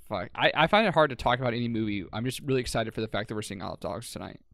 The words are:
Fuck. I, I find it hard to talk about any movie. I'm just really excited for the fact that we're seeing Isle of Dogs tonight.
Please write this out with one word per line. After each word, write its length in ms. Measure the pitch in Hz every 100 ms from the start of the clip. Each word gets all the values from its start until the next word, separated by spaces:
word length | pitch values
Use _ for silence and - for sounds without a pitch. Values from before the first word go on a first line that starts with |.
| -
Fuck. 220 | 101 92
I, 160 | - 147
I 120 | - 160
find 200 | 208 220
it 80 |
hard 160 | 156 151
to 60 | 123
talk 240 | 123 123
about 120 | 127
any 160 | 117 120
movie. 380 | 113 107 101 85
I'm 120 | 110
just 160 | 123 -
really 200 | 147 131
excited 340 | 127 123 110
for 60 | -
the 60 | 107
fact 200 | 101 110
that 60 |
we're 80 | 107
seeing 180 | - 95
Isle 140 | 92
of 60 | 82
Dogs 300 | 85 90 120
tonight. 280 | - 92 - _